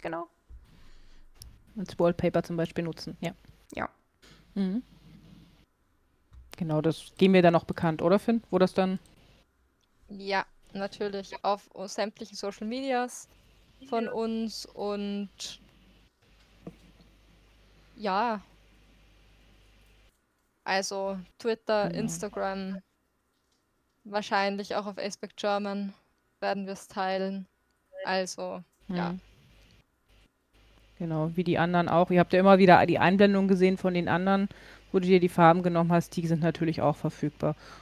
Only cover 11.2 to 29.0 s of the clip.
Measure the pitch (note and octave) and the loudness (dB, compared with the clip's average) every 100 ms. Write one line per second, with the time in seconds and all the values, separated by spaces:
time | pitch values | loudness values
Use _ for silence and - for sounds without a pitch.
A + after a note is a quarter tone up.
11.2 | F#3+ - F#3+ G3+ - - F#3+ - G#3 - | -10 -6 -2 -2 -6 -14 -10 -6 -6 -8
12.2 | A3 G3+ G3+ G3 G#3+ B3 C4+ B3 B3 - | -16 -10 -10 -8 -8 -8 -4 -4 -4 -10
13.2 | - _ _ _ _ _ C4+ A#3 A3 A3 | -20 _ _ _ _ _ -6 -4 -4 -4
14.2 | A3+ A3+ A3+ - - - G3+ G3+ G3+ G3+ | -4 -4 -6 -8 -14 -8 -6 -6 -6 -6
15.2 | G3+ - - - - _ _ _ _ _ | -8 -12 -16 -16 -20 _ _ _ _ _
16.2 | _ _ _ _ - - - - - _ | _ _ _ _ -20 -20 -20 -20 -20 _
17.2 | _ _ _ _ _ _ _ - G#3+ F#3+ | _ _ _ _ _ _ _ -8 -4 -2
18.2 | A#3 G#3+ - _ _ _ _ _ _ _ | -2 -4 -10 _ _ _ _ _ _ _
19.2 | _ _ _ _ _ _ _ _ _ _ | _ _ _ _ _ _ _ _ _ _
20.2 | _ _ _ _ - F#3+ G3 G3 G3 G3 | _ _ _ _ -4 -4 -4 -6 -6 -8
21.2 | F3 - A#3+ A3+ - G#3+ G3+ E3+ A3 - | -12 -8 -6 -4 -2 -2 -2 -4 -6 -8
22.2 | G#3 G3+ G3 G3 F#3+ F#3+ - _ _ _ | -10 -6 -6 -6 -8 -10 -14 _ _ _
23.2 | _ _ _ _ _ _ _ _ G#3+ G3+ | _ _ _ _ _ _ _ _ -8 -6
24.2 | G3+ G3+ G3 G3 G3+ - G#3 G3 G#3 - | -2 0 0 -2 -6 -6 -6 -8 -10 -10
25.2 | G#3 - G#3 G3+ G3+ G3+ G3+ - _ _ | -16 -6 -2 -2 -4 -6 -8 -12 _ _
26.2 | _ _ G3+ G3+ F#3+ F#3+ - - F#3+ F#3+ | _ _ -6 -4 -6 -12 -12 -6 -4 -2
27.2 | F#3+ G3 F#3+ _ _ _ _ - - F#3+ | -4 -6 -12 _ _ _ _ -10 -4 -4
28.2 | F#3 - F#3 F3+ F3 _ - F3+ | -4 -8 -10 -10 -16 _ -8 -6